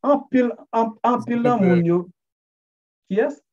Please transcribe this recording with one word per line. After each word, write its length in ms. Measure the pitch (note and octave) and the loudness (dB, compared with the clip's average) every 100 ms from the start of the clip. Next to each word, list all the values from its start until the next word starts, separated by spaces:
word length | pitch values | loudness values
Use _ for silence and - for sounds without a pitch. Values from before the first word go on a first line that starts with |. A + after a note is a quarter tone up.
| B3+ | 2
Anpil, 460 | C#4+ - B3+ A#3+ - - A3+ | 0 0 0 0 -4 -6 -2
anpil 640 | A3+ - A#3 B3 A#3 A#3+ | -2 -2 -2 -2 -4 -2
nan 220 | A#3+ A#3+ | 0 2
moun 240 | F#3+ F3 E3+ | 2 2 2
yo, 160 | F3 F3+ _ _ _ _ _ _ _ _ _ _ | -2 -4 _ _ _ _ _ _ _ _ _ _
kiyès 300 | F#3+ C#4+ C#4+ _ | -2 -2 -4 _